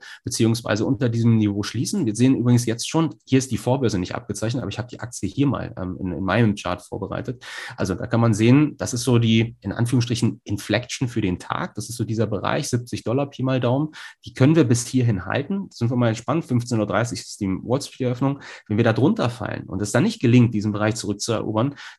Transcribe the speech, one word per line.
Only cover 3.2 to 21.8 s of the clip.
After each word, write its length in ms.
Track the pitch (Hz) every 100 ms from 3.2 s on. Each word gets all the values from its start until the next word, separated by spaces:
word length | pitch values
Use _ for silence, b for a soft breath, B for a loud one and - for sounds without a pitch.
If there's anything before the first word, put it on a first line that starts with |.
| -
hier 140 | 131
ist 120 | 123
die 60 | 104
Vorbörse 400 | - 139 117 98
nicht 160 | 90
abgezeichnet, 500 | - - 104 110 127
aber 60 | 92
ich 100 | 107
habe 100 | 110
die 100 | -
Aktie 300 | 120 - 90
hier 180 | - 143
mal, 260 | 87 87 -
ähm, 200 | 92 -
in, 100 | 92
in 140 | 80 95
meinem 300 | 104 117 101
Chart 260 | 87 90
vorbereitet. 640 | - 95 92 92 113 123 B B B B
Also 180 | 92 92
da 100 | -
kann 140 | 117
man 140 | 117
sehen, 420 | 104 113 135 151 -
das 180 | 101
ist 100 | 123
so 140 | 131 120
die, 380 | 117 113 113 -
in 100 | 101
Anführungsstrichen, 680 | - 120 127 117 110 113 -
Inflection 640 | - 101 - 104 - - 127
für 140 | 113
den 180 | 98 87
Tag. 360 | - - 180 -
Das 120 | 117
ist 80 | -
so 80 |
dieser 240 | 110 110 107
Bereich, 400 | 101 101 139 143
siebzig 380 | 120 123 113 107
Dollar 220 | 127 139
Pi 160 | -
mal 180 | 131 131
Daumen. 300 | 120 131 151 B B B -
Die 80 |
können 240 | - 131 160
wir 80 | 123
bis 200 | 120 -
hierhin 400 | 131 117 95 92
halten. 440 | 107 - 196 185
Sind 180 | - 117
wir 60 | 123
mal 160 | 117
gespannt. 320 | 110 - 160
Fünfzehn 380 | 160 123 120 113
Uhr 40 | 101
dreißig 360 | 95 120 87
ist 180 | - -
die 80 | 98
Wall 340 | 95 - 135
Street-Eröffnung. 600 | - - 123 123 139 139 B B -
Wenn 80 | 107
wir 80 |
da 80 | 113
drunter 380 | 113 143 233 123
fallen 340 | - - - -
und 140 | 95
es 120 | 101
dann 100 | 120
nicht 160 | 202 -
gelingt, 340 | 120 123 120
diesen 200 | 107 107
Bereich 220 | 101 107 110
zurückzuerobern, 800 | 95 104 - 110 - 110 135 143